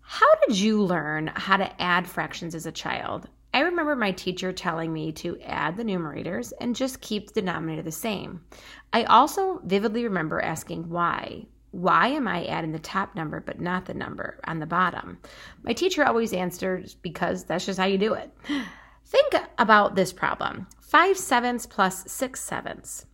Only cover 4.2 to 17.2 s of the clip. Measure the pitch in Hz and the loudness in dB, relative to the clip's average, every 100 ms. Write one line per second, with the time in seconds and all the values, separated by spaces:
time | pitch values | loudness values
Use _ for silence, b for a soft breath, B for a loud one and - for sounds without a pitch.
4.2 | - 180 185 185 180 165 165 160 156 156 | -4 -4 -4 -4 -4 -4 -4 -4 -6 -6
5.2 | 170 - - - 147 180 233 185 160 151 | -8 -8 -6 -4 -2 -2 -2 -2 -4 -6
6.2 | 165 190 247 - 233 233 262 262 - 208 | -6 -6 -8 -6 -4 -2 -2 -4 -6 -6
7.2 | 208 - 185 165 160 156 156 160 226 190 | -4 -4 -4 -4 -6 -6 -8 -6 -6 -6
8.2 | - 175 - B B B B 233 226 220 | -8 -14 -16 B B B B 0 6 8
9.2 | 294 349 381 359 - 196 220 214 240 190 | 8 4 0 -2 0 2 2 0 0 0
10.2 | 160 - - 160 - 170 165 170 170 - | 0 0 -2 -4 -6 -8 -6 0 0 0
11.2 | - - - _ _ - 175 165 202 302 | -4 -12 -16 _ _ -2 4 4 4 2
12.2 | 233 175 165 160 165 160 160 190 202 - | 0 -2 -2 -4 -4 -6 -4 -4 -4 -6
13.2 | 156 165 - - 170 180 185 - 131 - | -6 -6 -8 -6 -4 -4 -4 -8 -8 -8
14.2 | - - - 165 156 170 180 - - - | -10 -8 -8 -6 -2 2 2 0 -10 -14
15.2 | B B B B - 240 359 370 269 233 | B B B B -4 0 0 4 4 4
16.2 | 226 196 180 180 190 185 - - 175 - | 2 0 -2 -2 -4 -4 -6 -12 -12 -4